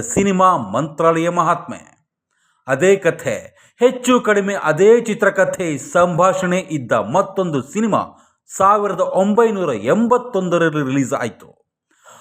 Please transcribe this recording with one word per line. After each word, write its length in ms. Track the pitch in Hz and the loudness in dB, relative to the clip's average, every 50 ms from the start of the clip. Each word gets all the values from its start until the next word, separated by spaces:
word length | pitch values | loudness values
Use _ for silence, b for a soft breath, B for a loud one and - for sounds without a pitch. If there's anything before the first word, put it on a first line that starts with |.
ಸಿನಿಮಾ 560 | 113 - - 190 196 202 190 185 185 185 180 156 | -2 -2 0 0 0 0 2 2 4 4 2 2
ಮಂತ್ರಾಲಯ 720 | 117 98 98 123 151 156 156 - 165 165 165 165 165 170 | -2 -4 -4 -4 -4 -4 -4 0 2 2 2 2 0 -2
ಮಹಾತ್ಮೆ. 720 | 175 175 165 160 170 165 - - 107 - - - _ _ _ _ _ _ _ _ _ _ _ _ _ _ _ - | 0 0 0 0 0 -2 -4 -10 -16 -16 -18 -20 _ _ _ _ _ _ _ _ _ _ _ _ _ _ _ -4
ಅದೇ 280 | 135 131 156 185 196 | -2 0 2 2 2
ಕಥೆ, 640 | 190 196 165 151 160 - 131 110 95 - - _ b b b b b | 2 2 0 -2 -2 -4 -6 -6 -8 -8 -14 _ b b b b b
ಹೆಚ್ಚು 400 | 240 254 254 254 - - 254 240 | 2 2 2 0 0 2 2 2
ಕಡಿಮೆ 340 | 240 214 208 202 196 196 202 | 2 2 0 0 0 -2 -4
ಅದೇ 480 | 175 - 156 156 147 190 208 226 240 | -4 -2 -2 0 4 6 6 6 6
ಚಿತ್ರಕಥೆ, 760 | 233 233 208 208 214 196 185 - 185 180 185 - 185 165 151 135 | 4 0 -2 0 0 0 2 2 0 0 -2 -4 -4 -6 -6 -6
ಸಂಭಾಷಣೆ 920 | - - - 180 175 180 175 156 180 190 180 185 185 180 180 185 185 - | -6 -2 0 2 2 2 2 2 2 2 2 0 -2 -2 -2 -2 -4 -4
ಇದ್ದ 200 | 160 147 123 107 | -6 -8 -4 -2
ಮತ್ತೊಂದು 720 | 131 117 101 101 131 185 196 202 - - 190 180 151 135 | -2 -2 0 0 0 -2 -2 -2 -2 -4 -4 -2 -2 -4
ಸಿನಿಮಾ 400 | 120 - - 196 226 226 180 120 95 - b b b b b b b b - - | -6 -6 -6 -4 -2 -2 0 -2 -2 -4 b b b b b b b b -4 0
ಸಾವಿರದ 420 | 190 196 208 214 208 202 185 170 | 2 2 2 2 0 -2 -4 -4
ಒಂಬೈನೂರ 760 | 185 - - 175 196 202 214 220 233 226 214 196 180 156 127 | -4 -2 0 0 0 2 2 2 2 2 2 0 -2 -2 -4
ಎಂಬತ್ತೊಂದರಲ್ಲಿ 1080 | 104 98 120 160 208 233 226 247 240 240 - - 190 185 180 165 175 165 165 151 151 147 | -2 0 0 0 2 2 2 0 0 0 -2 -4 -4 -2 0 0 0 0 0 0 -2 -4
ರಿಲೀಸ್ 300 | 131 131 139 135 117 139 | -2 -2 -2 -2 -2 -4
ಆಯ್ತು. 480 | 127 120 117 - - - - - _ _ _ _ _ _ _ b b b b b b | -4 -4 -6 -8 -12 -20 -20 -20 _ _ _ _ _ _ _ b b b b b b